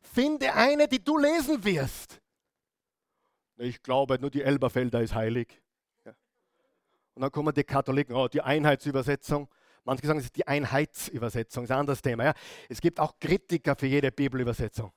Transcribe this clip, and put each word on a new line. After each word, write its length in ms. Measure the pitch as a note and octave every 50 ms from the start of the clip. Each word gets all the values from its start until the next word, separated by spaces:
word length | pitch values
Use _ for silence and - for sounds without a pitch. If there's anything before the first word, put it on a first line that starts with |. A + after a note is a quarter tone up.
Finde 540 | _ - - - B3 D4 D4+ D4 C4+ C4 -
eine, 340 | - A3 C4 C#4+ D4 D4 D4
die 140 | B3+ C4 -
du 160 | - D4+ D#4
lesen 440 | C#4+ C#4+ D#4+ E4+ D4 B3 D#4 C4 F3+
wirst. 560 | G#3 F#3+ D#3 C3+ C3 - - - - - - _ _ _ _ _ _ _ _ _ _ _ _ _ _ _ _ _ _ _ _ _ _ _ _ _ _ _
„Ich 260 | _ A#2+ B2 A#2+ - _
glaube, 360 | - B2+ C3 C#3 B2+ C3 B2
nur 120 | B2+ C#3+
die 120 | - C#3+ C#3+
Elberfelder 600 | C3+ C#3+ C#3 C3+ B2 - B2+ B2+ B2 A2+ A#2+ A#2
ist 120 | A2 -
heilig.“ 480 | A#2 A2 A2 A#2 B2 A#2+ _ - _ _ _ _ _ _ _ _ _ _
Ja. 100 | A2+ A2 _ _ _ _ _ _ _ _ _ _ _ _ _ _ _ _ _ _ _ _
Und 80 | - C3
dann 80 | C#3
kommen 240 | - D3 D3 D#3 C#3+
die 100 | - -
Katholiken, 500 | - - C3+ C#3 - C3+ C3 D3 - A#2
„Oh, 120 | B2+ C3 B2
die 120 | - D3
Einheitsübersetzung.“ 1080 | - C3 C#3 D#3 D3 D3+ D3 C3+ - D3 C3+ C3+ C3 C#3 C#3+ C3+ - - D3+ D3 C#3+ - _ _ _ _ _ _ _
Manche 220 | - C3+ B2+ B2+
sagen, 120 | C#3+ D#3 D#3
es 80 | C3
ist 100 | A#2+ _
die 100 | - -
Einheitsübersetzung, 1160 | - C#3 C#3+ D3 A#2+ - C3+ D#3 - _ - - - - C3+ A2+ A#2 - B2 A2+ _ - B2+ A#2+
ist 60 | A#2
ein 80 | C3 C3
anderes 220 | C#3+ C#3 C#3 -
Thema. 240 | - C3+ A#2+ A2+ A#2+
Ja. 100 | C#3+ - - - - - - - -
Es 120 | B2 -
gibt 180 | - E3+ E3 -
auch 200 | D#3+ D3 - _
Kritiker 560 | - E3 F3 E3+ _ _ F3 D#3+ _ - C#3
für 100 | - -
jede 240 | C3+ C3+ C#3+ C#3 C3+
Bibelübersetzung. 840 | - - C#3+ C3+ B2 C3 B2+ A#2+ A#2 - - G#2+ _ - A2+ F#2+ _